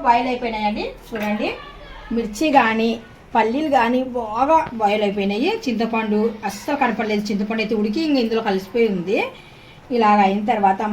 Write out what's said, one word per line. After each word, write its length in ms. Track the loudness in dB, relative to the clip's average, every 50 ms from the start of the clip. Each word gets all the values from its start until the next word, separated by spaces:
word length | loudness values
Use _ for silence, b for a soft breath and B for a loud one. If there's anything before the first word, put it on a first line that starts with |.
| 4 4
బాయిల్ 220 | 4 4 2 -2
అయిపోయినాయండి. 540 | -4 -4 -4 -4 -4 -2 -2 -2 -2 -2 -4 -8 -8 -12 -14 -12
చూడండి, 400 | -8 -6 -4 -4 -4 -2 -4 -4 -6 -8 -12 -16 -18 -18 -18 -18 -18 -16 -10 -6 -4 -4
మిర్చి 320 | -4 -4 -4 -2 0 2 4 4
కానీ 340 | 4 4 2 2 0 0 -2 -4 -8 -14 -20 -20 -12 -2 0
పల్లీలు 340 | 0 2 2 0 -2 0 2 2 2
కానీ 220 | 2 2 2 0 0 -2 -4 -6
బాగా 360 | -6 -4 -2 0 2 4 4 4 2 0 -2 0
బాయిల్ 220 | 0 2 2 2 2
అయిపోయినాయి. 440 | 0 0 0 0 0 0 0 0 0 -2 -2 -2
చింతపండు 540 | -2 -2 0 0 0 -2 -2 -2 0 0 2 2 0 -2 -4 -6 -8
అస్సలు 280 | -8 -6 -6 -4 -2 0
కనపడలేదు, 420 | 0 0 0 -2 -2 -2 -2 -2 0 -2
చింతపండు 320 | -2 -2 -2 -2 -2 -2 -2
అయితే 120 | 0 0 0
ఉడికి 200 | 0 0 0 0 0 2
ఇంక 100 | 2 2 2
ఇందులో 180 | 2 0 0 0 0
కలిసిపోయి 380 | -2 -2 -2 -2 0 2 2 2 2
ఉంది. 220 | 0 -2 0 0 0 0 -2 B B B B B B B B B B -10 -4 -2
ఇలాగ 240 | 2 4 4 6 6 4 4
అయిన 140 | 2 0 0 0
తర్వాత 300 | 0 2 2 2 2 2 0 -2